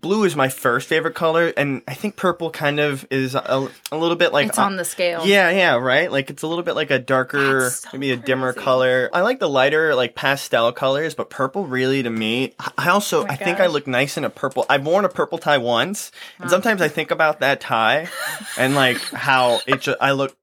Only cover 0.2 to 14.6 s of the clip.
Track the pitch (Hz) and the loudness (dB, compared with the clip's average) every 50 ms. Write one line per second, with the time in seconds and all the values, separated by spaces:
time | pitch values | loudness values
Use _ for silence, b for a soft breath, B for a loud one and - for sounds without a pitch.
0.2 | 208 185 170 147 135 131 131 - - 135 120 123 135 - 160 156 151 165 160 - | 2 2 2 2 0 0 0 0 0 0 0 0 -2 0 0 0 0 -2 -4 -2
1.2 | 180 165 160 165 170 165 - - 143 143 139 123 - - 139 - - 208 202 - | -2 0 2 2 2 2 0 0 -2 -2 -2 -6 -6 -12 -14 -8 -8 -8 -6 -2
2.2 | - 185 170 - 170 160 160 - 156 143 147 147 147 147 139 131 - - 131 135 | -2 -2 -2 0 -4 -8 -6 -2 -2 -2 0 0 0 -2 -2 -4 -6 -4 -2 -2
3.2 | 131 131 131 135 - - - 135 135 131 - - _ - - 156 165 170 170 170 | -2 -2 -4 -4 -2 -2 -2 -2 -2 -4 -10 -14 _ -10 -6 -2 0 0 2 2
4.2 | 175 165 - 143 139 214 - - 196 202 196 185 175 - - - 185 175 170 170 | 0 2 2 2 0 0 0 0 0 0 0 -4 -6 -8 -4 -2 -2 -2 -2 -2
5.2 | 165 190 196 202 185 170 175 196 180 170 139 120 127 131 127 143 165 180 104 139 | 2 4 4 6 6 4 4 4 4 4 4 2 2 2 2 2 2 2 0 -2
6.2 | 135 - 143 - - 156 165 170 175 170 - 143 156 - 143 127 123 - 135 131 | -4 -4 -8 -8 -6 -4 -4 -4 -4 -4 -2 -2 0 0 0 -2 0 2 0 0
7.2 | 127 120 - 143 139 135 135 135 127 123 123 - - - - 135 139 139 127 123 | 0 0 -2 0 2 2 2 2 2 0 -2 -6 -10 -10 -10 -6 -2 -2 -2 -2
8.2 | 117 135 131 - 165 - 123 - - 143 131 131 127 127 127 127 127 - - 175 | 0 -2 0 0 0 -2 -4 -2 0 2 2 4 4 2 2 2 0 0 0 0
9.2 | 180 226 262 262 - 165 139 135 127 143 151 156 160 160 147 127 127 117 - - | 0 0 0 0 -2 0 2 4 4 4 4 2 2 2 2 2 0 0 -2 -2
10.2 | - 139 139 139 - - - 123 113 117 117 - - 135 135 143 156 160 143 - | 0 0 0 0 -2 0 0 2 2 2 0 0 0 0 0 0 -2 -4 -4 -6
11.2 | 113 - - - 135 131 - 202 202 151 127 127 127 131 135 139 127 117 113 110 | -10 -10 -4 -4 -4 -4 -2 -6 -6 -4 -2 0 0 2 2 0 0 -2 -2 -2
12.2 | 110 107 113 123 131 120 - _ - - - - 139 175 180 202 202 - - 160 | -2 -2 0 -2 -2 -4 -6 _ -10 -8 -6 -2 0 2 2 2 2 0 0 0
13.2 | 113 101 - 135 - 175 175 185 190 180 156 143 143 135 127 123 135 143 - - | 0 -2 -6 -4 -2 -4 0 2 0 0 0 -2 -4 -2 0 0 0 0 -2 -4
14.2 | 143 113 - - - 135 - 127 | -4 -4 -6 -4 -6 -6 -2 -2